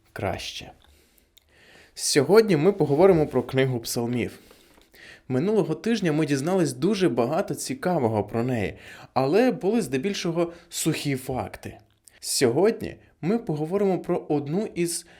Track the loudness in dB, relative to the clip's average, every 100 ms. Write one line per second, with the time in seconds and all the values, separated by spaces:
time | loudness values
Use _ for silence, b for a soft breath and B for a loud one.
0 | _ -6 -4 -4 -8 -14 -16 -20 _ _
1 | _ _ _ _ _ b b b b b
2 | 0 2 6 6 6 4 4 2 2 6
3 | 6 6 4 0 0 0 0 0 -4 -4
4 | -2 -2 -4 -8 -20 b b b b B
5 | B B B -2 2 2 0 -2 -2 0
6 | 0 0 0 0 0 0 0 0 0 2
7 | 2 2 0 0 -2 -6 -6 -4 -2 2
8 | 2 2 -2 -2 -2 -2 -4 -6 B B
9 | B -2 2 4 2 2 0 -2 0 -2
10 | -2 -4 -4 -2 -2 B B -6 -2 -2
11 | -2 -4 -4 -6 -6 -10 -16 -16 _ _
12 | _ b -6 2 2 4 2 0 -6 -12
13 | b b -2 -2 -2 -4 -2 0 0 0
14 | -2 -4 -2 -2 -2 -4 -4 -4 -4 -4
15 | -10 b